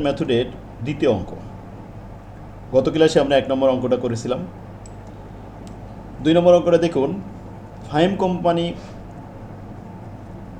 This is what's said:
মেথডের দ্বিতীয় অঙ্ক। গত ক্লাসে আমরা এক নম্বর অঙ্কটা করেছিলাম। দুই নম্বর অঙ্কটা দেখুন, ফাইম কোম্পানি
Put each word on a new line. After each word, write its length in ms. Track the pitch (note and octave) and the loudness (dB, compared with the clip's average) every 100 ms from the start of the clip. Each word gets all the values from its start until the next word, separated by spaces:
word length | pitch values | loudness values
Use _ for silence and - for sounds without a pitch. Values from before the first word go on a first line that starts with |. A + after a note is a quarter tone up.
| D3 | 0
মেথডের 400 | C#3 D3+ A#2+ B2+ - - - A2+ | 0 2 2 2 -4 -14 -8 -6
দ্বিতীয় 240 | D3 C#3+ G#2 | 0 2 2
অঙ্ক। 140 | F2 - - - - - - - - - - - - - - | 0 -10 -12 -14 -14 -16 -14 -14 -14 -16 -16 -16 -16 -14 0
গত 120 | C3 C3 | 2 4
ক্লাসে 240 | D#3 D#3 D#3 | 6 6 6
আমরা 100 | C#3 C#3 | 6 4
এক 60 | C3+ | 4
নম্বর 220 | C3+ C3+ | 4 4
অঙ্কটা 240 | B2+ A#2+ B2 | 4 2 2
করেছিলাম। 360 | B2 A2+ A#2+ B2+ F3+ - - - - - - - - - - - - - - - - - | 0 -2 -2 -2 -4 -12 -16 -14 -14 -16 -16 -16 -16 -16 -16 -16 -14 -14 -14 -14 -14 -2
দুই 100 | C3+ E3+ | 4 6
নম্বর 200 | F3 F3 | 8 8
অঙ্কটা 220 | E3+ E3+ E3 | 8 6 4
দেখুন, 240 | C#3+ C3 G3 - - - - - - - | 2 0 -2 -8 -12 -14 -14 -14 -14 -4
ফাইম 220 | D3 F3+ G3 | 2 2 4
কোম্পানি 440 | F#3 F3 E3+ E3+ E3+ - - - - - - - - - - - - - - - - - - - | 0 2 2 2 0 -6 -12 -14 -16 -16 -16 -16 -14 -14 -14 -14 -14 -14 -14 -14 -14 -14 -14 -14